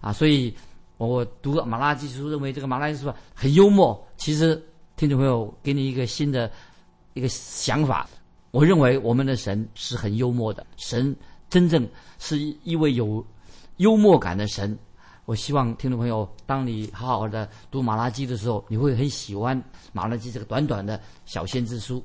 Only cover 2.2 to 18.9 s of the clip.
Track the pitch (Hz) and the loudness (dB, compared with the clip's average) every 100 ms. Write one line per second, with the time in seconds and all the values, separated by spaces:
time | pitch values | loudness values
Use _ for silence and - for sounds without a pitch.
2.2 | 143 151 139 135 135 127 147 147 139 123 | -8 -6 -6 -6 -6 -4 -4 -4 -8 -10
3.2 | - - 131 151 202 196 160 104 - - | -14 -4 2 8 8 8 6 4 -10 -8
4.2 | - 151 165 160 - - - - 151 131 | -4 2 2 2 -4 -20 -20 -2 2 4
5.2 | 135 120 110 - - 143 135 127 123 - | 2 0 -2 -8 -4 -2 -2 -2 -4 -2
6.2 | 147 131 113 - - - _ _ _ - | -2 -2 -4 -8 -20 -20 _ _ _ -6
7.2 | 123 - - - - 131 147 87 - - | -4 -6 -12 -8 -2 0 0 -2 -6 -14
8.2 | - _ _ 123 156 180 131 135 113 120 | -20 _ _ 4 6 6 6 4 2 0
9.2 | 135 127 - 101 113 107 - 120 104 110 | 0 -2 -2 -4 -4 -10 -8 -6 -4 -2
10.2 | 123 123 110 101 - - - - 135 135 | 0 0 -2 -6 -12 -16 -6 -2 -2 -4
11.2 | - - - 180 175 156 113 - - - | -12 -20 2 4 6 4 0 -8 -20 -16
12.2 | - 151 151 151 - 165 156 123 107 107 | -6 -4 -4 -8 -4 0 2 2 -2 -4
13.2 | - - - - - - 190 220 208 160 | -8 -18 -20 -20 -20 2 4 6 8 6
14.2 | 90 92 104 - 101 107 - - - - | 4 -4 -4 -4 -6 -6 -12 -20 -20 -20
15.2 | - 113 - 143 120 117 135 123 120 110 | -6 -6 -2 0 0 -2 -4 -2 -2 -2
16.2 | 101 - - 135 127 110 107 101 123 117 | -4 -10 -4 -4 -2 -4 -6 -8 -4 -2
17.2 | 110 110 107 - - 135 123 110 120 120 | -2 -4 -8 -12 -10 -4 -2 0 -2 -4
18.2 | 135 120 107 107 - 110 143 | -6 -4 -2 -4 -2 0 0